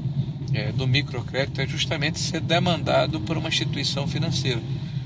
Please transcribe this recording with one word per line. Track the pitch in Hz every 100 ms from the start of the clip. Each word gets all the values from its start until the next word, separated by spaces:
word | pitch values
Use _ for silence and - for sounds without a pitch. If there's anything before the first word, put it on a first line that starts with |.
| - - - - -
é, | 110 104
do | 107 131
microcrédito | 135 143 123 107 123 135 -
é | 131
justamente | - - 165 151 165
ser | - 165
demandado | 151 165 175 160 135 135 143 151
por | 151 165
uma | 160
instituição | - 151 - 135 143 139
financeira. | 156 165 - 139 120 - 135 - -